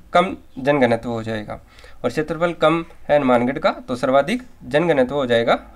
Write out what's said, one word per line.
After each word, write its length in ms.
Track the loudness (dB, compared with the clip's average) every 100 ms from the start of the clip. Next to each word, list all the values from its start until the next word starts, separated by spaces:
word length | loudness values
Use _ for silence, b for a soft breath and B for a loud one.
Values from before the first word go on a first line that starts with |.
| 0
कम 240 | 2 2 -4 -14 -4
जनघनत्व 500 | 0 2 2 0 -4
हो 140 | -8
जाएगा, 360 | -6 -8 -8 -14 -18 b b b
और 60 | -6
क्षेत्रफल 440 | -4 -6 -4 -4 0
कम 300 | 0 0 -4 -10
है 120 | 0 2
हनुमानगढ़ 440 | 4 2 2 -2
का, 120 | -2
तो 240 | -4 -8 -4
सर्वाधिक 480 | 0 2 2 -4 -8 -20 -4
जनघनत्व 500 | 0 2 2 0 0
हो 100 | 0
जाएगा 340 | 2 2 0 -4